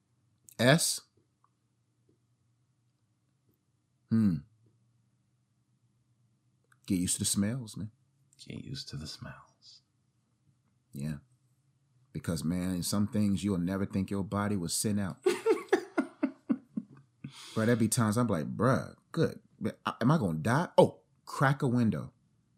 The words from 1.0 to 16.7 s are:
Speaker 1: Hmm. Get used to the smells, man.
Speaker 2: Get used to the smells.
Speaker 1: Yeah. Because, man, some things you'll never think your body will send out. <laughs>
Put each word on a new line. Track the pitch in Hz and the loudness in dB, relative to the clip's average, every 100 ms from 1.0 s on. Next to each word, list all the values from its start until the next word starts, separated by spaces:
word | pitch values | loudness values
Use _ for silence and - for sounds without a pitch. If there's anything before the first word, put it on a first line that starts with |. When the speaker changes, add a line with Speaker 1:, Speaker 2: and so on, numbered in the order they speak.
| - _ _ _ _ _ _ _ _ _ _ _ _ _ _ _ _ _ _ _ _ _ _ _ _ _ _ _ _ _ - | -10 _ _ _ _ _ _ _ _ _ _ _ _ _ _ _ _ _ _ _ _ _ _ _ _ _ _ _ _ _ -2
Speaker 1:
Hmm. | 113 104 78 - _ _ _ _ _ _ _ _ _ _ _ _ _ _ _ _ _ _ _ _ _ _ _ - | 2 4 2 -4 _ _ _ _ _ _ _ _ _ _ _ _ _ _ _ _ _ _ _ _ _ _ _ -4
Get | 95 | -2
used | 90 | -2
to | - | -2
the | 104 | -2
smells, | 104 101 131 110 - | 0 0 -2 -8 -10
man. | 107 - _ _ _ - - | -12 -14 _ _ _ -20 -16
Speaker 2:
Get | - | -14
used | - - - | -12 -12 -12
to | - | -12
the | 78 | -12
smells. | - - - - _ - - _ _ _ _ _ _ _ _ _ _ _ | -12 -14 -18 -20 _ -20 -20 _ _ _ _ _ _ _ _ _ _ _
Speaker 1:
Yeah. | 67 - 71 - _ _ _ _ _ _ _ _ | -10 -8 -8 -12 _ _ _ _ _ _ _ _
Because, | 78 - 82 | -10 -6 -4
man, | 78 90 90 90 | -2 -2 -2 -4
some | 85 104 101 | -2 -2 0
things | 104 104 95 | 0 2 2
you'll | 101 90 | 0 0
never | 87 95 98 | 0 -2 -2
think | 98 95 | -2 -2
your | 98 | -2
body | 95 98 101 101 | -2 -2 0 -2
will | 82 | -2
send | - 110 104 | -2 0 0
out. | 95 73 | -2 -2
<laughs> | - - 453 - - - - - - - - - - - - | -2 0 2 0 2 -2 0 -4 -4 -2 -6 -4 -6 -6 -6